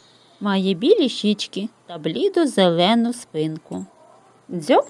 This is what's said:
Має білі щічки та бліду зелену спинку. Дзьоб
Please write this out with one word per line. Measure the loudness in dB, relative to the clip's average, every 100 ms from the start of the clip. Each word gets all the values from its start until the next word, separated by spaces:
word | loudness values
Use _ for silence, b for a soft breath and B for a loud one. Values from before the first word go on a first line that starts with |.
| _ _ _ _
Має | -2 0 0
білі | 0 2 4 2
щічки | 0 -2 -2 -6 -10 -10 -14 _
та | -8
бліду | -6 -2 -2 0 0
зелену | 2 2 4 2 2 0
спинку. | -4 -10 -6 -4 -6 -12 -12 -12 _ -20 -20 _ _ _
Дзьоб | -10 2 2 4